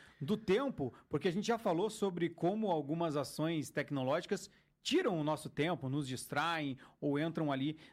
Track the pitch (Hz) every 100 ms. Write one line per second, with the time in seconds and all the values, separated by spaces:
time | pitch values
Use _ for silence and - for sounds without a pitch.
0 | - - 135 214 202 202 277 165 127 -
1 | - 147 185 180 208 226 208 165 214 220
2 | 196 175 170 - 170 214 214 160 139 165
3 | 170 143 131 - 156 160 131 151 135 139
4 | 127 160 - 196 - _ _ _ - 320
5 | 262 165 151 151 107 - 156 147 131 143
6 | 131 127 - 143 165 165 143 127 - -
7 | 147 143 165 160 151 135 143 156 -